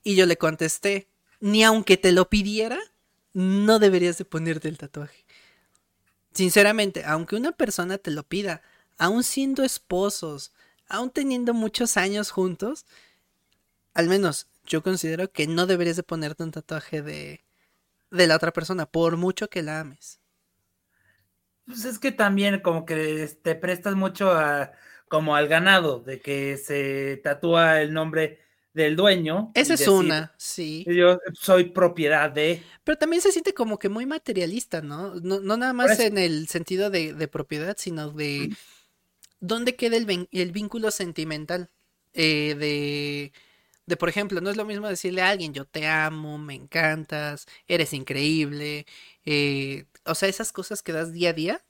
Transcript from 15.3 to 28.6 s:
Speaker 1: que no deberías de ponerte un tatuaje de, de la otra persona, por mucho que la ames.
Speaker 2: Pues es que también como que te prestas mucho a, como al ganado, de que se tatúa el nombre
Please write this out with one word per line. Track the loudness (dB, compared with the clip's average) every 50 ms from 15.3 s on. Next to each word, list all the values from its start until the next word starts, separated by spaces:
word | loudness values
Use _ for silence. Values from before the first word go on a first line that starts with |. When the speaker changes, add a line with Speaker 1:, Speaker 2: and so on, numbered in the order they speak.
Speaker 1:
que | _ -4 -2
no | 0 0 0 2
deberías | 2 2 2 2 0 -2
de | -4
ponerte | -6 -6 -6 -6 -6 -8 -8 -8
un | -10 -10
tatuaje | -10 -12 -12 -10 -10 -10 -10 -8 -8 -8
de, | -8 -10 -12 -14 -14 -16 -16 -20 _ _ _ _ _ _ _ _ _ _ _ _ _ _
de | 2 4 6 6
la | 6
otra | 4 4 0
persona, | -2 -2 -4 -4 -4 -4 -4
por | -2 0 2 2 2 2 0
mucho | -2 -2 -2 -4 -8 -6
que | -6 -6
la | -6 -6 -6 -8
ames. | -10 -12 -16 _ -20 -20 -20 _ _ _ _ _ _ _ _ _ _ _ _ _ _ _ _ _ _ _ _ _ _ _ _ _ _ _ _ _ _
Speaker 2:
Pues | -18 -12 -10 -8
es | -8 -8 -4
que | -4 -4
también | 0 2 2 2 4 2 2 2 0 2
como | 0 0 0 0 -2
que | -4 -4 -2 -2 -2 -2 -4 -6 -8 -10 _
te | _ -4 -2
prestas | -2 -2 -4 -4 -4 -4 -2 0
mucho | 0 0 -2 -2 0 2 4
a, | 4 4 2 2 0 -2 -2 -6 -8 _ -20 -20 -20 -20 _ _
como | 0 0 2 4 4
al | 4 4 4
ganado, | 4 4 6 6 6 6 6 2 -2 -4
de | -8 -12 -12 -10
que | -6 -6 -4 -4 -2 -4 -6
se | -8 -6 -4 -4 -2 -2 -2 -4 -4 -4 -6 -6 -6
tatúa | -4 -4 -4 0 0 2 4 6 6 6 6 4
el | 2 0
nombre | -2 -2 -4 -2 0 -2 -2 -2 -4 _ _ _ _ _